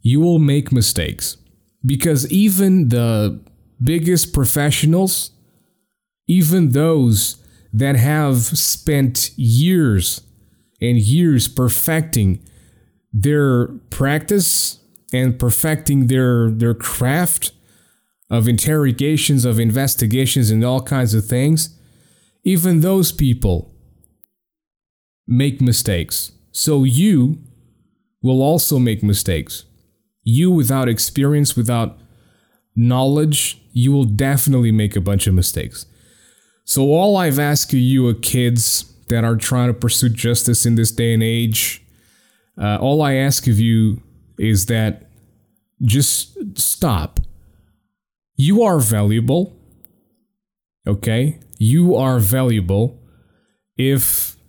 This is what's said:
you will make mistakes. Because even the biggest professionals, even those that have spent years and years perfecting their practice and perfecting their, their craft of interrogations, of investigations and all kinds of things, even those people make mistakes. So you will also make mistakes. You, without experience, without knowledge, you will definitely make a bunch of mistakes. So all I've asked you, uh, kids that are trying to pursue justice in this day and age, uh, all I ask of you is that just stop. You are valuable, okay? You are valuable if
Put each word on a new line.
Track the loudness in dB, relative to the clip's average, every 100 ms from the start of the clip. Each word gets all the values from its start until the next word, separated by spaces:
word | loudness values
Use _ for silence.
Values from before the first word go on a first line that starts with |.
you | 2 2
will | 4 4
make | 4 2 0
mistakes. | 0 0 -2 -6 -6 -10 -12 _ _ _ _ -4
Because | -2 0 0 0
even | 2 2 2 2 2 2
the | 0 0 0 -2 -4 -16 _ _ _
biggest | -2 0 0 0 0
professionals, | -2 0 0 0 0 2 2 0 -4 -8 _ _ _ _ _ _ _ _ _ -2
even | 2 2 2 2
those | 2 2 2 2 2 -2 -10 _ _ _
that | -2 0 2
have | 2 0 0 0
spent | -2 -4 -4 -4 -2 0 0 -2 -8 -2
years | 0 2 2 2 2 0 -2 -8 -14 _ _ _ _ _
and | 0 2
years | 2 2 4 2 0
perfecting | -2 -2 -2 -2 -2 -2 0 0 -2 -8 -20 _ _ _ _ _
their | -2 0 2 2 0 -2 -6 _
practice | -4 -2 -2 -2 -2 0 -2 -4 -10 _ _ -8
and | -2 -2 0
perfecting | -2 0 -2 -2 0 2 2
their, | 2 2 2 0
their | 0 -2
craft | -2 -6 -4 -2 0 -2 -4 -8 _ _ _ _ _ _ _ _
of | 0 2
interrogations, | 0 0 0 0 0 0 0 0 0 2
of | 0
investigations | 0 0 -2 -2 0 0 0 0 2
and | 2
all | 0 -2
kinds | -2 -2 0
of | 0 0
things, | -2 0 0 -2 -12 _ _ _ _ _ _
even | -2 0 2 2
those | 2 2 0
people | 0 -2 0 0 -2 -6 -20 _ _ _ _ _ _ _ _ _ _ _ _ _ _ -2
make | 0 0 0
mistakes. | 0 0 -2 -4 -4 -8 -10 _ _
So | -6 0 2 2
you | 2 2 4 2 -2 -12 _ _ _ _ _ _ _
will | 0 2
also | 2 0 0 0
make | 0 0
mistakes. | 0 0 -2 -4 -6 -16 -18 _ _ _ _ _
You, | -2 2 2
without | 2 2 0 -2
experience, | -2 -4 -2 0 2 0 -2
without | -2 -2 -4 -8 -20 _ _ _ _ _ _ 0
knowledge, | 2 2 0 2 0 -2 -4 -10 _
you | -2 2
will | 2 2
definitely | 0 0 0 0 2 2
make | 2 0 -2
a |
bunch | -2 -2 2
of |
mistakes. | 0 0 -4 -10 -12 -20 _ _ _ _ _ _ _
So | -6 -2
all | 2 2 2 2
I've | 0 0
asked | 0 -2 0
you, | 0 2 2 2
uh, | -2
kids | -2 -2 0 0 -2 -4 -8 _ -6
that | -2
are | 0 -2
trying | -2 0 0
to |
pursue | -2 -2 0 -2
justice | 0 -2 -2 0 0 2
in | 2
this | 0
day | 0 0
and | 0
age, | 0 -2 -2 -2 -6 -10 _ _ _ _ _ _ _ -6
uh, | -4 -2
all | 0 0
I | 0 0
ask | 0 0 0
of | 2
you | 2 2 2 -2 -10 _ _ -6
is | -2 0 0
that | -2 -2 -6 -14 _ _ _ _ _ _ _
just | 0 0 0 -4 -8 -12 -12 -6
stop. | -6 -2 -2 -2 -2 -6 -6 -14 _ _ _ _ _ _ _ _ _ -2
You | 2 2
are | 2 2
valuable, | 0 0 0 0 0 -2 -2 -10 _ _ -20 _ _ _ _ _ _ _ _ _ -6
okay? | -4 -2 -2 -2 -4 -18 -2
You | 2 4 4 2
are | 0 0
valuable | 2 2 0 0 0 0 -2 -6 -20 _ _ _ _ _ _ -4
if | 0 0 -2 -4 -6 -12